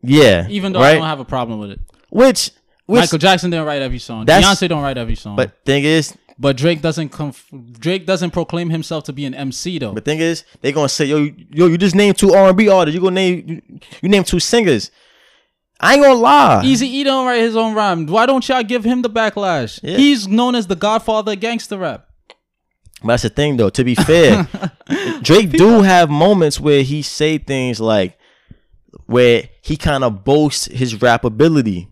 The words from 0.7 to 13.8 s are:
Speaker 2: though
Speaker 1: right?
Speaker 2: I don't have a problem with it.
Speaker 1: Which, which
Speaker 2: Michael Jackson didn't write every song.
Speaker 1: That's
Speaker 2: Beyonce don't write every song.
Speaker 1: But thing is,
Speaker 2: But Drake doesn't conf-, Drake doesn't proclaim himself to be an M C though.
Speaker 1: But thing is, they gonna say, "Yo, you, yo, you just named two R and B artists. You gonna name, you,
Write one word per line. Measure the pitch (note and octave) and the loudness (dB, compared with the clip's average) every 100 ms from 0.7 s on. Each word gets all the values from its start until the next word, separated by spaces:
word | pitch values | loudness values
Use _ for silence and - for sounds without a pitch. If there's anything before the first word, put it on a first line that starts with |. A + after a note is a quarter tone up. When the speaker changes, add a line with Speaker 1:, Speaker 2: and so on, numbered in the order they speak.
Speaker 2:
though | F#3 | 2
Speaker 1:
right? | C3+ | 4
Speaker 2:
I | D#3 | 4
don't | D#3+ | 0
have | D3+ | -8
a | |
problem | B2 C3 A#2 A2 | -8 -8 -6 -10
with | G#2 | -12
it. | - - _ _ | -14 -18 _ _
Speaker 1:
Which, | - C4 A3 - _ _ _ - | 4 4 4 -6 _ _ _ -2
which | G#3+ | 0
Speaker 2:
Michael | F3 D#3+ | 0 0
Jackson | F#3+ F#3 F3+ | 2 0 0
didn't | E3+ D3+ | -4 -4
write | D3 | -6
every | C3+ B2 | -6 -8
song. | - A2+ A2+ | -10 -8 2
Speaker 1:
That's | E3+ G3 | 4 4
Speaker 2:
Beyonce | G3 F3+ | 2 -2
don't | D#3+ | -4
write | C#3+ C3 | -4 -6
every | A2+ A2 | -6 -6
song. | G#2+ G2+ | -6 -4
Speaker 1:
But | A#2+ _ | -6 _
thing | - C#3 | -2 0
is, | C#3+ D#3+ D3 - _ _ | 2 0 -2 -12 _ _
Speaker 2:
But | C3+ C3 | -4 0
Drake | D3+ E3+ | -2 -2
doesn't | D#3+ D#3+ D3+ | -4 -6 -8
conf-, | - D3+ - _ C#3+ A#2 A#2 | -8 -12 -12 _ -20 -20 -10
Drake | C#3+ F#3+ E3 | -6 -6 -4
doesn't | F#3 F3 | -4 -4
proclaim | F3 E3 E3+ F3 | -6 -6 -6 -6
himself | D#3+ D#3 D#3+ | -6 -6 -10
to | D3 | -10
be | C3+ C#3+ | -10 -10
an | |
M | C3+ C#3 | -8 -10
C | B2 E3+ F3 | -10 -10 -8
though. | A#2+ | -8
Speaker 1:
But | G#2 | -8
thing | B2 D#3 | -6 -4
is, | E3 E3 - _ | -2 -4 -10 _
they | C3 | -6
gonna | C#3+ C#3+ | -2 -2
say, | - | -2
"Yo, | C#3+ D3+ | -2 -2
you, | D3 - - | -2 -6 -14
yo, | D3 F3 | 0 2
you | E3+ | 2
just | G3 | 0
named | F3+ G#3 F#3 | 2 2 2
two | G3 | 4
R | F#3 F#3+ | 6 6
and | F#3 | 4
B | G#3+ | 4
artists. | F#3+ E3 | 4 2
You | E3 | 0
gonna | F#3 | -2
name, | F#3 F#3 F3+ - | 0 -2 -2 -8
you, | D#3+ _ D3 | -16 _ -20